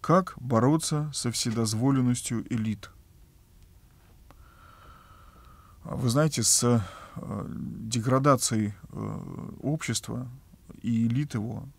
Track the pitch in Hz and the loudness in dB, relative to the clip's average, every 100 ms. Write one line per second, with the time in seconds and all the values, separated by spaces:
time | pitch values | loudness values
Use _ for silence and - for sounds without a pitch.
0 | - 175 185 - 123 113 123 156 - 151 | 4 4 4 -8 2 4 6 4 2 -2
1 | 151 135 123 117 123 113 113 110 131 135 | -2 -4 -4 -2 -2 0 0 2 4 4
2 | 123 123 - 117 - 120 110 107 - - | 4 2 -2 -4 -2 -2 -2 -4 -8 -20
3 | - - - _ _ - - - - - | -20 -20 -20 _ _ -20 -20 -20 -20 -20
4 | - - - - - - - - - - | -20 -20 -20 -20 -20 -20 -20 -20 -20 -20
5 | - - - - - - - - - - | -20 -20 -20 -20 -20 -20 -20 -18 -10 -2
6 | 127 123 156 135 110 - 120 120 95 - | 2 2 2 2 2 4 6 4 2 -12
7 | - - - 104 - - - - 113 117 | -16 -12 -8 -8 -8 -8 -10 -8 -4 -2
8 | 117 131 139 127 - 113 104 104 - - | 2 4 6 4 4 0 0 -4 -14 -8
9 | 107 107 - - - - 135 156 - 113 | -6 -8 -10 -12 -12 -8 -4 -4 -2 -4
10 | - 120 127 131 - - - - - 117 | -4 -8 -8 -14 -20 -20 -20 -8 -2 2
11 | 117 120 147 113 110 110 139 | 2 0 -2 -4 -6 -8 -12